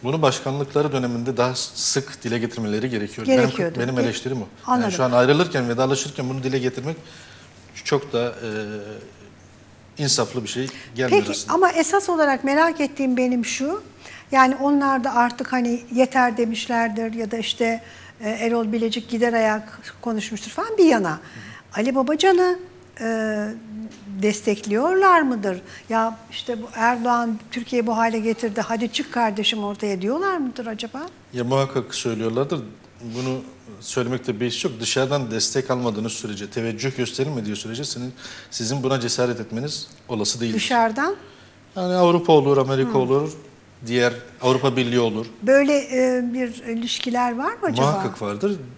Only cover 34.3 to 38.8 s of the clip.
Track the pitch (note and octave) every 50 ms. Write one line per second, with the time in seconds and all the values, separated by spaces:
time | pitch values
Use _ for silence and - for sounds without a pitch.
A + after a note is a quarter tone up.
34.3 | A#2 G2+ B2 B2 A#2 - - F#3 B2+ A2+ A2+ G#2+ - - C3 C3 C#3+ C#3+ C3 A2+
35.3 | A2+ A2 - - - C#3 C3 - C3 B2+ B2 A#2+ G#2+ G#2 G#2+ A2+ A2 - - A2+
36.3 | G#2 F#2+ G2+ G2+ - B2 A2+ A#2 A2+ A2 - C3+ C3 - B2+ A#2 - - C3+ C#3+
37.3 | D3+ B2 G#2+ G#2 G#2+ G2+ - G#2+ A2+ A#2+ D3 C#3+ - B2 B2 B2+ B2+ - - -
38.3 | - - - - - - A#2 A2+ C3 C#3+